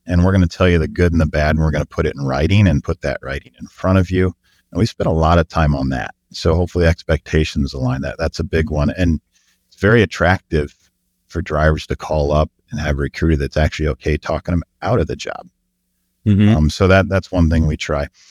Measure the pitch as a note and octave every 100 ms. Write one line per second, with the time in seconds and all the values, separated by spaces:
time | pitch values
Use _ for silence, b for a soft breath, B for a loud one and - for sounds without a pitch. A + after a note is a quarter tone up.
0 | - F2 F2+ F#2+ F2+ - F#2 E2+ D#2 D2
1 | F2 E2 D#2 D2+ D2+ D#2 D#2 D2+ D2+ -
2 | D#2+ - C3+ C#2+ B2+ G2+ F#2+ C#2+ - -
3 | C#2+ - - - - - - - F#2 F#2+
4 | F2+ F#2 F#2 - _ _ _ F2 A2+ -
5 | D3+ D#2+ D#2+ E2+ D#2+ F2 D2+ C#2 C2+ C2
6 | - - _ - F2 E2+ F2+ F2+ E2+ E2+
7 | - D#2+ - D#2 D#2 D2 C#2 C2+ B1+ C2
8 | C#2 - D#2+ - D#2+ E2 D#2 D2+ D2 F2+
9 | F2 D2+ - _ _ _ _ _ G2 A#2
10 | F#2+ - F2 F2+ - D#2 C#2+ - _ _
11 | _ _ _ E2+ - D2+ D#2 D2 - D2
12 | - D#2 D2 D2+ D2+ _ _ D2 D#2 C#2+
13 | C#2 - E2 D2 C#2 D#2 D#2 - D2+ C#2
14 | E2 D2 - D#2 - F2 - _ G2 A#2
15 | E2 - - - - _ _ _ _ _
16 | _ _ A2+ G2 G#2 D#2 D2+ - F#2+ F#2+
17 | F2 F#2+ - F2+ D#2+ E2 D#2 D2+ - D2
18 | C#2+ b b